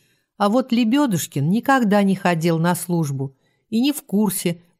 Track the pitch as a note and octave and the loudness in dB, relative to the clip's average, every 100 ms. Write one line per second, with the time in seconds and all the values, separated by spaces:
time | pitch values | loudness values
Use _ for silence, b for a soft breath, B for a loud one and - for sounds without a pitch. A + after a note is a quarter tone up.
0 | _ _ _ _ G3+ A#3 B3+ A#3 A#3+ C#4 | _ _ _ _ 0 0 0 0 2 2
1 | C#4+ F3 - D3 C#3+ G#3 A#3 C4+ A3+ G#3 | 0 -2 -4 -4 0 0 2 2 4 2
2 | G3+ F#3+ F#3 E3+ E3 E3 E3+ E3+ - F3 | 2 0 0 0 0 0 0 -2 -2 -2
3 | D3+ C3+ C3+ - _ _ _ A3 C4+ C#4+ | -2 -4 -8 -12 _ _ _ -2 -2 -2
4 | - G3 G#3+ F#3+ F3+ E3+ B B | -4 0 0 0 -4 -6 B B